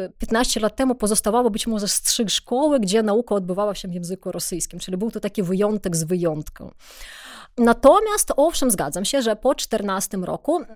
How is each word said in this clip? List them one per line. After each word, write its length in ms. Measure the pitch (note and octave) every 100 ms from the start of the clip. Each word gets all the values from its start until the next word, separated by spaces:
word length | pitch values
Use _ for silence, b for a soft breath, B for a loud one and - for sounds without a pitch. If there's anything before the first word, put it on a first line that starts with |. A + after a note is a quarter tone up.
| F#3 -
piętnaście 420 | - A3+ B3 A3
lat 160 | G#3 -
temu 200 | C4 B3
pozostawało 540 | G#3 G#3+ G#3+ A#3 B3
być 180 | G#3+ A#3
może 200 | G#3+ G3
z 140 | -
trzech 300 | - - G#3
szkoły, 480 | - - A#3+ D4+ C#4
gdzie 240 | F#3+ A3
nauka 320 | G#3+ G#3 A#3+ G3+
odbywała 400 | F3+ F#3 G#3 F#3+
się 120 | F#3+
w 60 |
języku 380 | F3+ E3+ F#3 F#3+
rosyjskim, 480 | F3 - E3 - F3+
czyli 180 | - F#3
był 140 | A3
to 80 | G#3+
taki 240 | G#3 A3
wyjątek 560 | F3 F#3+ G#3 G#3+ F#3+ E3
z 20 |
wyjątku. 680 | D#3+ F3+ E3+ D3+ D3+ - - - B B B B B B B -
Natomiast, 720 | A#3 A#3 C4+ F#4 A4 G#4 - -
owszem, 340 | D#4 - C4
zgadzam 340 | F#3 D3 F3 G3+
się, 160 | C#4
że 140 | A3+ G#3+
po 200 | B3+ D4
czternastym 680 | - G#3+ G3+ F#3+ - G3
roku, 380 | E3+ D#3+ - E4 -